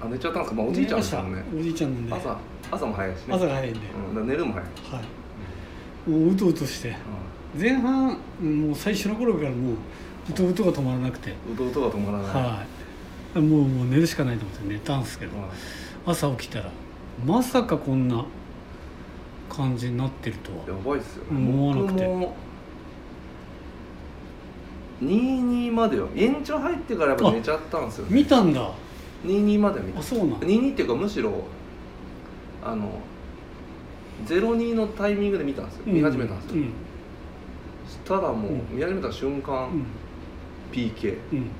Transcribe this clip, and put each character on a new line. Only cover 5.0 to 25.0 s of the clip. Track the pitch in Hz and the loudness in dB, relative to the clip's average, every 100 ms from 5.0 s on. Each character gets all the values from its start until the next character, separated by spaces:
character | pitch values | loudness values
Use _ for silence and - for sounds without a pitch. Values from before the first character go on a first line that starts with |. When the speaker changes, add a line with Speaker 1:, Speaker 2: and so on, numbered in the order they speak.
Speaker 2:
い。 | 110 - - - 98 90 - - - - - | -8 -12 -14 -12 -10 -10 -12 -12 -14 -8 2
も | 160 | 6
う | 160 | 6
う | 190 | 6
と | 202 | 4
う | |
と | 156 139 | 4 0
し | - | -4
て。 | 120 107 110 101 95 - - 143 | -6 -8 -8 -10 -10 -12 -10 0
Speaker 1:
う | |
ん。 | |
Speaker 2:
前 | 208 | 2
半、 | 262 240 269 262 - - - | 4 4 4 4 0 -8 -4
う | 165 | 0
ん、 | 151 151 | 2 2
も | |
う | 147 | 2
最 | - 208 | 0 0
初 | 196 | 0
の | 220 | 0
頃 | 240 180 | 2 4
か | |
ら | 147 | 2
も | 123 127 | 0 0
う、 | 110 - - - - - | -2 -6 -12 -12 -12 -8
う | |
と | 151 180 | 2 4
う | |
と | 180 196 | 6 4
が | |
止 | 156 | 4
ま | 131 | 2
ら | 127 | 2
な | 127 | 0
く | 120 | -4
て。 | - 98 98 | -8 -8 -6
Speaker 1:
う | 113 | -2
と | 127 | 0
う | |
と | 135 | 2
が | 123 | 0
止 | 104 | 2
ま | 101 | 0
ら | 104 | 0
な | |
い。 | 98 | 0
Speaker 2:
は | 135 123 110 101 - - - - - - 175 | 0 0 -2 -6 -12 -14 -14 -14 -14 -6 4
い。 | |
も | 156 156 | 6 8
う、 | |
も | 139 131 123 | 6 4 4
う | |
寝 | 135 | 6
る | 165 | 4
し | - | 4
か | 135 | 0
な | |
い | 120 | 0
と | 101 | -4
思 | |
っ | - | -6
て | 98 | -4
寝 | 104 | -4
た | - 139 | 0 -2
ん | 117 | -2
す | - | -6
け | 90 | -8
ど、 | 98 | -8
Speaker 1:
は | 98 | -8
い。 | 92 - - - - - | -10 -10 -12 -12 -8 -2
Speaker 2:
朝 | 170 147 | 0 2
起 | 123 - | 0 -4
き | |
た | 113 | -8
ら、 | 95 - - - - - 123 | -8 -10 -14 -14 -14 -4 2
ま | 208 | 4
さ | 247 262 | 4 2
か | 226 151 | 4 0
こ | 143 131 | 2 4
ん | 127 | 4
な | 117 147 - - - - - - - - - - - - | 2 -2 -8 -14 -14 -14 -14 -14 -14 -14 -14 -14 -14 -12
感 | - 135 123 | -2 0 2
じ | 123 | 0
に | 120 | 0
な | 135 | -2
っ | |
て | - - | -2 -6
る | 90 | -6
と | - | -8
は | 87 80 95 | -10 -6 -6
Speaker 1:
や | |
ば | 107 143 | -2 -2
い | |
っ | |
す | - - | -2 -10
よ | - | -4
ね。 | 143 | 2
Speaker 2:
思 | 131 135 139 | 4 4 4
わ | 143 | 4
な | |
く | 196 | 2
て。 | 185 185 | 2 2
Speaker 1:
僕 | 185 | 2
も、 | 180 - - - - - - - - - - - - - - - - - - - - - - - - - - | -2 -4 -12 -14 -14 -14 -14 -16 -14 -14 -14 -14 -14 -14 -14 -14 -14 -12 -12 -12 -14 -14 -14 -14 -12 -12 -12
二 | - | -4